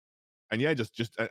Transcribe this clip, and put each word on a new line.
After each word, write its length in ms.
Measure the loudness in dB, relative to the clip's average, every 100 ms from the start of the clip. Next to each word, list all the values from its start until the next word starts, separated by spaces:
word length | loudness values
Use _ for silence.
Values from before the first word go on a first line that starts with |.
| _ _ _ _ -4
and 120 | 0
yeah, 120 | 2
just, 220 | 0 -2 -4
just, 240 | -4 -4
I, 80 | -2